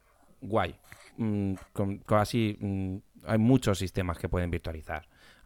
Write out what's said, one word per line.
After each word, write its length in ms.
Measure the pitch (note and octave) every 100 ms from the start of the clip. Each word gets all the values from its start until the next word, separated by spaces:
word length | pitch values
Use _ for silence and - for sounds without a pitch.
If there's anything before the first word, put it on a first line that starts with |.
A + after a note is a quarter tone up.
| _ _ - -
Guay. 340 | G2+ G#2+ F2+ - - - - -
Mm, 360 | A2 G#2 G2 F#2+ -
con, 240 | - G2 G2+
con 200 | - G#2+
así, 380 | G#2 A#2+ A2 G#2
mm, 360 | G2+ F#2+ F#2+ F#2+ - - -
hay 120 | A2
muchos 400 | A2+ C3 A2+ F#2+
sistemas 400 | F#2 - F2+ E2+
que 120 | F2
pueden 200 | F#2 F2
virtualizar. 600 | E2+ - D#2+ - D#2 - _ - -